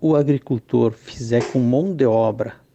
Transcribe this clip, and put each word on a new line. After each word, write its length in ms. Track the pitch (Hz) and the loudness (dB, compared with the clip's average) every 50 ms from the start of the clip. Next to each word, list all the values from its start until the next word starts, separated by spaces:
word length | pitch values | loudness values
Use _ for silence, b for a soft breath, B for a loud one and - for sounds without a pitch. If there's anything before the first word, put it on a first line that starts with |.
o 160 | - 160 156 | 0 0 2
agricultor 760 | 147 147 143 143 135 - - 135 113 - - - 123 117 113 110 | 2 2 2 0 -2 -2 -4 -6 -6 -4 -2 0 2 2 2 0
fizer 520 | - - - - - 127 113 117 120 110 - - | -4 -16 -20 -14 -12 -6 -2 0 0 0 0 -2
com 80 | 131 | 0
mão 340 | 123 120 123 139 170 196 185 | 0 2 2 0 0 -2 -2
de 100 | 147 139 | 0 2
obra 500 | 120 110 113 113 110 107 120 110 113 - - _ _ _ | 2 2 2 0 0 -2 -4 -8 -10 -10 -18 _ _ _